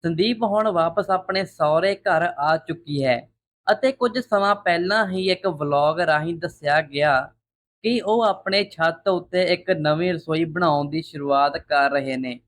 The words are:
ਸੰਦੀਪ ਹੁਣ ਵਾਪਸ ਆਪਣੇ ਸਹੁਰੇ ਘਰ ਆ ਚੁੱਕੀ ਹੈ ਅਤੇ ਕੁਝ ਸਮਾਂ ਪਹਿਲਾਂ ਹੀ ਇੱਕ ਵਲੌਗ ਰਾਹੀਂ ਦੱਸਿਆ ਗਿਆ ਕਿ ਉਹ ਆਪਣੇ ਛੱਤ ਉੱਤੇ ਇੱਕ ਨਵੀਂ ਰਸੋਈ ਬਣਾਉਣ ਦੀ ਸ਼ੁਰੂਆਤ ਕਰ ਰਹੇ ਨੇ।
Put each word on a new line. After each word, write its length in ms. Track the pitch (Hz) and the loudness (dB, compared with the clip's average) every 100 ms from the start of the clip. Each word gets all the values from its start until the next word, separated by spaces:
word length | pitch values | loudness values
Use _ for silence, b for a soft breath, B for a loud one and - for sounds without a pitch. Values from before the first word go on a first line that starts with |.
ਸੰਦੀਪ 400 | 170 165 214 233 | -2 0 0 0
ਹੁਣ 260 | 226 208 220 | 0 0 0
ਵਾਪਸ 420 | 175 165 165 196 | 2 0 0 -2
ਆਪਣੇ 340 | 185 185 190 | -2 -2 -4
ਸਹੁਰੇ 500 | 190 - 151 156 190 | -4 -2 2 2 2
ਘਰ 400 | 196 202 160 170 - | -2 0 2 0 -2
ਆ 180 | 147 160 | 0 0
ਚੁੱਕੀ 480 | - 165 147 147 | -2 -12 -6 -2
ਹੈ 240 | 135 120 - _ _ _ - | 0 0 -4 _ _ _ -2
ਅਤੇ 200 | 208 262 | 0 0
ਕੁਝ 260 | 269 240 233 | 0 -2 -2
ਸਮਾਂ 360 | 247 208 202 | -2 0 2
ਪਹਿਲਾਂ 560 | 202 185 170 180 214 202 | 0 0 0 0 0 0
ਹੀ 200 | 185 190 | -2 -2
ਇੱਕ 160 | 185 196 | 0 -2
ਵਲੌਗ 540 | 156 147 143 151 160 | -4 0 2 2 2
ਰਾਹੀਂ 340 | 170 151 160 | 0 0 0
ਦੱਸਿਆ 460 | 170 165 - 147 151 | -6 -8 -6 0 0
ਗਿਆ 520 | 147 139 147 131 - _ _ _ _ _ | 0 0 2 2 -2 _ _ _ _ _
ਕਿ 180 | 220 240 | -2 -2
ਉਹ 220 | 202 226 | 0 2
ਆਪਣੇ 420 | 226 190 - 196 | 2 0 -2 -2
ਛੱਤ 440 | 202 - 165 165 - | -2 0 -2 0 -2
ਉੱਤੇ 340 | 180 175 180 | -2 -2 -2
ਇੱਕ 280 | 180 180 185 | 0 0 0
ਨਵੀਂ 440 | 180 151 151 180 | 0 0 0 0
ਰਸੋਈ 300 | 170 - 160 | -4 -4 -2
ਬਣਾਉਣ 440 | 165 160 175 147 143 | -2 0 2 2 -2
ਦੀ 140 | 156 | -6
ਸ਼ੁਰੂਆਤ 560 | 160 151 143 139 143 160 | -8 -10 0 2 2 -2
ਕਰ 320 | - 143 139 | -2 0 2
ਰਹੇ 260 | 143 135 131 | 0 -2 -6
ਨੇ। 240 | 127 120 | -6 -10